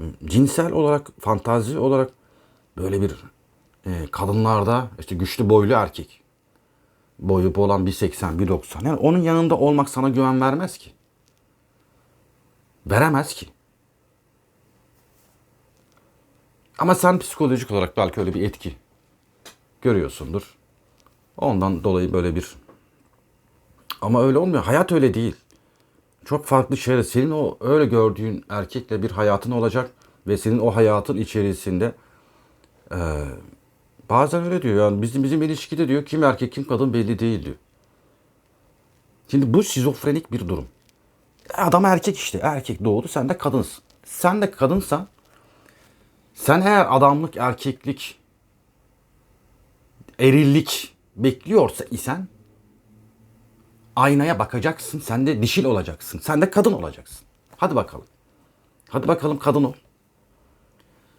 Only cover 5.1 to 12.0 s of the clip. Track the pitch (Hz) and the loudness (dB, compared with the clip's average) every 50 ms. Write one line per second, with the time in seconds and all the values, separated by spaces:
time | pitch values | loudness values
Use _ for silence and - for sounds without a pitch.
5.1 | 95 85 95 - - - 117 101 107 107 101 101 131 113 101 90 - - - - | -6 -4 -4 -4 -2 -2 4 6 6 6 6 6 2 2 2 0 -6 -14 -18 -18
6.1 | - _ _ _ _ _ _ _ _ _ _ _ _ _ _ _ _ _ _ _ | -20 _ _ _ _ _ _ _ _ _ _ _ _ _ _ _ _ _ _ _
7.1 | _ - - 95 95 92 90 95 - 98 101 101 101 95 92 92 92 - 104 90 | _ -8 -2 0 2 2 2 2 2 2 2 2 2 2 0 -2 -2 -2 -4 -4
8.1 | - - - 85 80 85 98 90 92 82 - - - 76 101 147 156 - - 151 | -4 -4 -6 -4 -2 -2 0 0 0 -2 -4 -10 -12 -6 -4 -4 -2 2 2 2
9.1 | 170 180 170 165 165 165 165 165 165 143 143 147 147 143 139 139 - 131 131 135 | 2 2 2 2 2 2 2 2 2 2 2 2 2 2 0 -2 -2 -2 -2 0
10.1 | 123 131 135 131 131 131 131 135 135 160 190 - - - - - _ _ _ _ | 2 2 2 2 2 2 0 0 0 -2 -4 -8 -10 -14 -20 -20 _ _ _ _
11.1 | _ _ _ _ _ _ _ _ _ _ _ _ _ _ _ _ _ _ | _ _ _ _ _ _ _ _ _ _ _ _ _ _ _ _ _ _